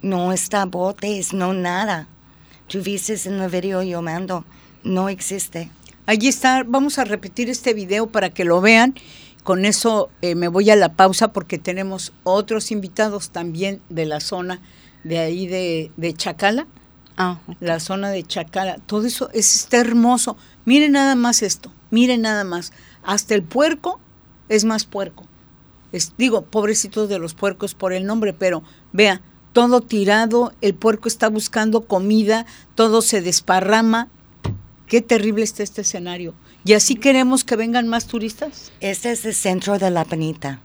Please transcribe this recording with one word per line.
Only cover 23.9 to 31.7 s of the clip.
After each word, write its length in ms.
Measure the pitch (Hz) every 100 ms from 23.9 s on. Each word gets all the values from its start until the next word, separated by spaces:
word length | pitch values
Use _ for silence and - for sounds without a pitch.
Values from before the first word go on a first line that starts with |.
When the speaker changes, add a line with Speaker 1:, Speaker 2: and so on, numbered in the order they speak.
| 370 _ _ _ _ _
Speaker 2:
es 160 | 214 220
más 180 | 220
puerco. 400 | - 202 190 - - - _ _ _ _ _
Es, 200 | 175 160 -
digo, 240 | 247 214
pobrecitos 680 | - 220 208 214 202 214 214
de 100 | 196
los 140 | 165
puercos 420 | 160 202 190 202
por 200 | - 190
el 100 | 185
nombre, 300 | 196 226 214
pero 280 | 165 185 170 160 - _
vea, 300 | 185 214 190 - _ _
todo 260 | - 240 247
tirado, 720 | 240 214 196 208 226 233 240 -
el 140 | 208
puerco 340 | 165 226 214 226
está 220 | - 220
buscando 560 | 214 214 226 220